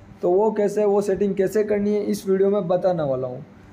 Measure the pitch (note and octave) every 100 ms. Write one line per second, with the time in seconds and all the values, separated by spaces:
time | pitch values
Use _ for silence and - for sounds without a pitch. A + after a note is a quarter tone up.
0 | - - F3+ F#3 A3 G#3+ G3+ G#3 G#3 G3+
1 | G3+ F#3+ G3+ G3 F#3+ G#3+ G#3+ G#3 G#3 G#3
2 | G3+ G3+ F#3+ F#3+ G3 G#3 F3 F3+ G3 E3+
3 | C#3+ C3 B2+ B2+ - - -